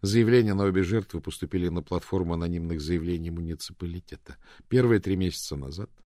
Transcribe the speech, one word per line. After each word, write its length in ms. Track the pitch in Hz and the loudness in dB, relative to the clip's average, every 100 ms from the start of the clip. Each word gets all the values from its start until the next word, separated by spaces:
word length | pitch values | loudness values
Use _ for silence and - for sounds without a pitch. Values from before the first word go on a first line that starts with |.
Заявления 520 | 98 110 113 123 110 | 2 4 6 6 4
на 120 | 98 98 | 2 2
обе 180 | 92 | 2
жертвы 380 | 90 110 101 85 | 2 0 -2 -8
поступили 480 | - - 90 92 87 | -8 -8 -4 -2 0
на 120 | 85 | -2
платформу 520 | 76 90 - 95 85 | -4 -6 -2 -2 0
анонимных 480 | 85 85 87 82 82 | -2 -2 -2 -4 -4
заявлений 500 | 73 87 82 87 82 | -2 -2 0 -4 -4
муниципалитета. 1040 | 82 82 80 - 92 87 85 - - - - - - - | -6 -6 -8 -10 -10 -8 -8 -12 -18 -18 -20 -20 -20 2
Первое 320 | 123 120 110 | 4 6 4
три 160 | 92 95 | 4 0
месяца 400 | 92 - - 71 | 0 -2 -8 -8
назад 340 | 67 80 104 - | -8 -12 -14 -16